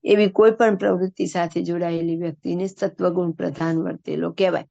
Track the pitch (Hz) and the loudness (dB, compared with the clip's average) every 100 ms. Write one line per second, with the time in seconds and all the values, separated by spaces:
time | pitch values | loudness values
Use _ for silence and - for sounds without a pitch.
0 | - 202 208 190 220 220 233 196 202 185 | 4 4 4 6 4 6 2 2 0 0
1 | 185 - 170 185 170 170 170 175 170 165 | -2 -4 -4 -2 -2 -2 -2 -2 -2 -2
2 | 165 165 170 165 180 175 190 196 196 - | -2 -4 -6 -6 -6 -4 -4 -4 -6 -2
3 | 180 175 175 160 170 143 165 165 165 - | -2 0 -4 -4 -6 -4 -2 -2 -4 -8
4 | - 156 170 165 185 160 - | -8 -4 -4 0 -2 -2 -8